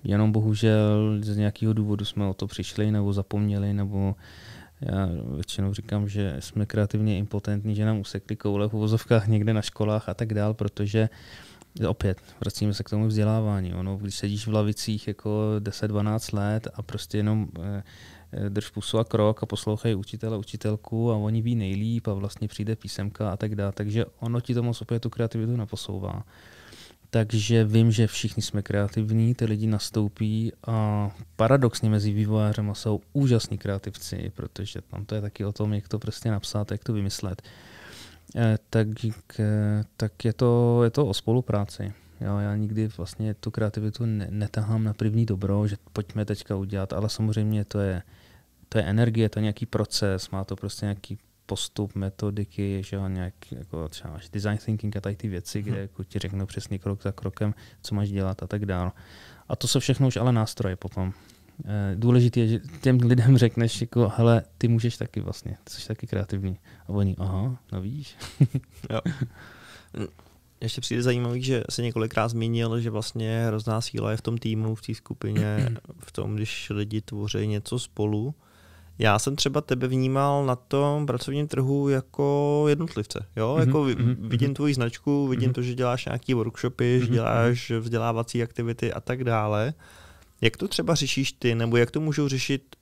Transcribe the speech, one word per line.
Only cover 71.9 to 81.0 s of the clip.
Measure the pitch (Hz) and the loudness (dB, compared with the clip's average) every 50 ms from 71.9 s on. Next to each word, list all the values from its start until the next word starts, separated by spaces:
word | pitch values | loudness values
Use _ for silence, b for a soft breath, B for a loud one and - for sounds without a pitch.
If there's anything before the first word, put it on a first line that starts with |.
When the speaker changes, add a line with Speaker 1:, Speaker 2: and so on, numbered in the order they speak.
| 110 117 110 113 - 113 110 117 | 0 -2 -2 0 0 0 0 0
Speaker 2:
zmínil, | 117 113 113 117 117 117 117 113 113 120 | 0 -2 0 0 0 0 0 0 0 -2
že | 113 117 | -2 -2
vlastně | 107 107 101 - - 117 110 110 113 113 117 | -4 -4 -6 -6 -6 -4 -2 -2 0 0 0
hrozná | 117 107 107 110 117 110 113 | 0 0 -2 -2 -2 -2 -2
síla | 113 - - 110 107 107 | -2 -4 -4 -2 -2 -2
je | 107 | -2
v | 110 | -2
tom | - 117 117 117 | -2 -4 -4 -2
týmu, | - 113 110 110 110 110 110 | -2 -2 0 0 0 -2 -2
v | 107 | -4
té | - - 110 | -6 -8 -10
skupině, | - _ - - - - 107 107 - 107 107 107 107 - 123 113 - _ | -10 _ -12 -10 -8 -4 -2 0 2 2 2 2 0 0 0 -2 -6 _
<clears throat> | - - - | -18 -20 -18
v | - - | -18 -10
tom, | - - 98 101 104 | -6 -4 -4 -2 -2
když | 104 107 107 - - - - | -2 -2 -4 -4 -8 -6 -4
lidi | 104 104 104 107 107 107 | -2 -2 -2 -2 -2 -6
tvoří | - - 110 104 104 101 - 101 104 | -4 -6 -8 -6 -6 -4 -2 -2 0
něco | 107 104 104 - - 117 127 | 0 -2 -4 -4 -4 -6 -6
spolu. | - - _ - 104 107 107 104 117 139 151 b b b b b b b b b b b b - | -6 -6 _ -2 0 0 0 0 -2 -4 -6 b b b b b b b b b b b b 2
Já | 110 107 101 107 | 4 4 4 4
jsem | - 135 143 | 2 0 -2
třeba | 151 - 143 135 151 | 0 0 0 0 0
tebe | 147 - 131 127 131 127 | 0 0 0 0 0 0
vnímal | 131 131 131 131 135 135 139 143 143 143 139 | 2 2 2 2 2 2 2 2 2 2 2
na | 131 123 | 0 0
tom | 120 _ _ - 139 143 143 147 151 | -2 _ _ 0 2 2 2 2 0